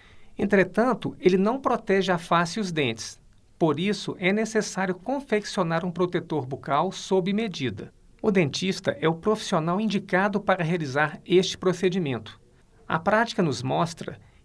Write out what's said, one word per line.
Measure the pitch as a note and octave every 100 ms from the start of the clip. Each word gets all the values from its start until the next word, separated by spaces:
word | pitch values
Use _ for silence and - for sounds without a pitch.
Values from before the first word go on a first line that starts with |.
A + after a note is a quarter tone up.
| - - - -
Entretanto, | G3+ G3+ F3 - B3+ A#3+ - -
ele | F3+ F#3
não | G3+ C4+
protege | C4+ A3+ - G3 F#3
a | E3+
face | - E3+ E3+ A3
e |
os | F#3+
dentes. | D#3 B2+ A2+ - - - - _ -
Por | E3 C#3+
isso, | F#3+ G3+ - -
é | F3+
necessário | G3+ A3 A3 - - F#3+
confeccionar | F#3 - C#4 C4+ G#3 G#3 - E3+ E3
um | F3+
protetor | E3+ F3+ F3 - D#3 B2+
bucal | F#3+ - C#3+ F#3
sob | F#3+ - F#3+ F3+
medida. | G3+ A3+ E3 B2+ G2 - - - -
O | A3
dentista | G3 D3+ - F#3 F3+ - -
é | D#3
o | E3
profissional | G#3 A3 - F3 D#3 F#3
indicado | A3 F#3 - F3+ G3+ G3
para | - F#3
realizar | D#3+ F3 D3 C3+ D3+ - -
este | F3 F3 -
procedimento. | F#3 F3 F#3+ F#3 D3+ A#2 - - - _ _ - -
A | E3
prática | G3 G#3+ A#3 -
nos | E3+ A#2+
mostra | C3 D3+ E3 - - - - -